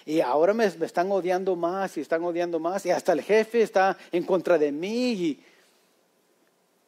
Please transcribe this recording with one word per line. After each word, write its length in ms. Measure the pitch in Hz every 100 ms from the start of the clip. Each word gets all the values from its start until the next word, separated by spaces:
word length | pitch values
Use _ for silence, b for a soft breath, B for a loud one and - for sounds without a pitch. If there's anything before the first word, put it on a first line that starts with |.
y 160 | - 156
ahora 320 | 135 139 175
me, 160 | 220 214
me 160 | 165 160
están 260 | 175 185
odiando 420 | 196 175 180 190
más 420 | 175 170 190 190 -
y 40 |
están 240 | 139 165
odiando 340 | 175 170 175 165
más 260 | 165 190 180
y 40 |
hasta 220 | 170 -
el 100 | 160
jefe 400 | 123 220 214 233
está 340 | 196 190 190 175 B
en 140 | 175
contra 340 | 165 190 175 170
de 140 | 147
mí. 400 | 143 185 233 254
Y, 320 | 208 170 131 b b b b b _ _ _ _ _ _ _ _ _